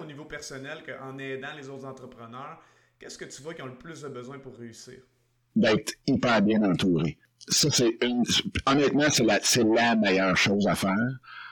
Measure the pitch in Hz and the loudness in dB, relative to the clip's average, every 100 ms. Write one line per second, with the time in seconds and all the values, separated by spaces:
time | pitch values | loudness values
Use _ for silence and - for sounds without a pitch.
0 | 156 143 151 147 - 135 139 160 156 120 | -12 -14 -12 -12 -12 -12 -12 -12 -12 -12
1 | 135 135 135 131 143 151 135 135 135 123 | -12 -10 -8 -8 -10 -12 -14 -12 -12 -14
2 | 123 113 113 123 147 160 - _ _ _ | -16 -16 -16 -14 -14 -16 -20 _ _ _
3 | - - 160 - 147 165 131 127 165 143 | -18 -16 -16 -14 -14 -12 -12 -14 -16 -14
4 | 139 123 123 139 131 117 117 107 - 131 | -12 -12 -12 -14 -16 -16 -16 -16 -20 -20
5 | - _ _ _ _ - 113 107 - - | -20 _ _ _ _ 2 4 4 0 -8
6 | - 127 120 113 101 110 104 82 95 82 | 0 0 2 4 4 4 2 2 2 2
7 | 78 - _ _ - - 151 131 117 117 | 0 -4 _ _ -6 0 2 4 2 2
8 | 120 123 117 - - - - 139 139 131 | 0 2 2 0 -2 -2 2 4 4 4
9 | 147 131 110 101 - 127 110 117 117 113 | 2 4 4 2 2 4 4 4 4 4
10 | 101 95 95 90 - 101 98 - 98 98 | 4 4 4 2 2 2 2 2 0 0
11 | 120 131 - - - | -2 -4 -12 -18 -18